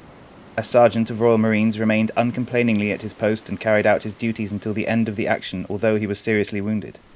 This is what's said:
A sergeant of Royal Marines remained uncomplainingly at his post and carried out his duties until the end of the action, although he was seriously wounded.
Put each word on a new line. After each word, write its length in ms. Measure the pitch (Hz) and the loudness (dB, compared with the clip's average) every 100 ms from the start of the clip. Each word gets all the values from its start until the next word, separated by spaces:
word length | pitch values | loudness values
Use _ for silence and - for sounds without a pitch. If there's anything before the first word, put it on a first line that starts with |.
| - - - - - - | -20 -20 -20 -20 -10 -8
A 60 | |
sergeant 460 | 110 123 120 113 113 | 2 6 6 6 -4
of 120 | 113 | 0
Royal 160 | 117 113 | 2 4
Marines 420 | 110 107 110 107 | 2 2 0 0
remained 320 | 110 110 110 - | 0 0 0 0
uncomplainingly 760 | 120 123 120 123 120 107 104 | -2 -2 -2 0 2 0 0
at 100 | 98 | -4
his 120 | 107 | -8
post 340 | - 107 110 - | -4 -2 -2 -6
and 120 | 98 | -6
carried 260 | 113 107 107 | 0 2 4
out 180 | 101 | 2
his 100 | 110 | -2
duties 380 | 98 117 110 104 | -4 -4 -4 -6
until 220 | 101 110 | -6 -4
the 140 | 104 - | -4 0
end 200 | 113 113 | 0 0
of 80 | 104 | -2
the 120 | 104 | -2
action, 380 | 107 - 92 87 | -2 -4 -8 -6
although 280 | 101 110 107 | -2 0 0
he 100 | 107 | -2
was 120 | 101 | -4
seriously 420 | - 107 101 104 | 0 0 0 -4
wounded. 380 | 101 107 - - - | -4 -4 -6 -14 -20